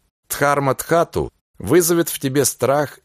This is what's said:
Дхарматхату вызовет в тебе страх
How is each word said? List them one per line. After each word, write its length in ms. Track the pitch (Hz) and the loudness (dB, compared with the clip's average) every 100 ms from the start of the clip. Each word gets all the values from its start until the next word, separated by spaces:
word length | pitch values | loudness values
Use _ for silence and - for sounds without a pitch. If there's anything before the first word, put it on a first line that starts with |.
| _ _ - | _ _ -12
Дхарматхату 1080 | - 143 143 139 123 - 165 165 - 65 - _ - | -2 0 2 0 -2 0 0 0 -2 -6 -8 _ -12
вызовет 520 | 92 165 165 175 165 | 0 2 4 2 -2
в 100 | - | -4
тебе 260 | 139 139 127 | -4 0 -2
страх 540 | - 120 143 143 - | 0 0 0 -2 -6